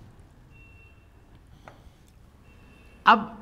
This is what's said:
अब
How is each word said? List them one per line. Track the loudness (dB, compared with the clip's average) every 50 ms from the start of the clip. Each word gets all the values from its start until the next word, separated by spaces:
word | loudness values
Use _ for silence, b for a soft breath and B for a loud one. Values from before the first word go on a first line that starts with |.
| -16 -18 -18 -20 -20 -20 -20 -20 -20 -20 -20 -20 -20 -20 -20 -20 -20 -20 -20 -20 -20 -20 -20 -20 -20 -20 -20 -20 -20 -20 -20 -20 -18 -20 -20 -18 -20 -20 -20 -20 -20 -20 -20 -20 -20 -20 -20 -20 -20 -20 -20 -20 -20 -20 -20 -20 -20 -20 -6 6 10
अब | 12 12 12 10 0 -6 -12